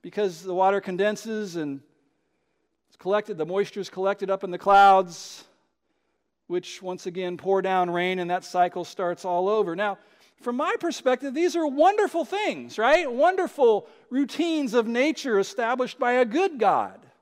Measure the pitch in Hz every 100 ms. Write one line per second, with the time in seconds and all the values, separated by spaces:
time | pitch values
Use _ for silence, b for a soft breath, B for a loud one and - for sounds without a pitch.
0 | 170 202 202 160 185 180 190 196 196 180
1 | 202 208 226 220 208 170 151 139 _ _
2 | _ _ _ _ _ _ _ _ _ _
3 | 180 208 208 175 160 190 202 208 185 185
4 | 190 202 190 190 190 175 196 196 196 190
5 | 180 165 - - - _ _ _ _ _
6 | _ _ _ _ _ 175 - - 185 180
7 | 190 175 185 175 185 196 190 185 180 175
8 | 180 185 175 180 - 180 180 180 165 -
9 | 175 170 185 175 190 214 185 165 208 190
10 | b b b b 247 247 330 453 339 -
11 | 262 254 277 262 349 320 311 269 339 415
12 | 392 330 269 392 415 165 120 - 226 320
13 | 311 240 320 381 349 - 247 202 B B
14 | B 254 285 - 339 320 269 240 226 240
15 | 294 277 277 202 190 - 226 254 247 -
16 | 247 247 240 262 392 285 208 143 101 95
17 | - _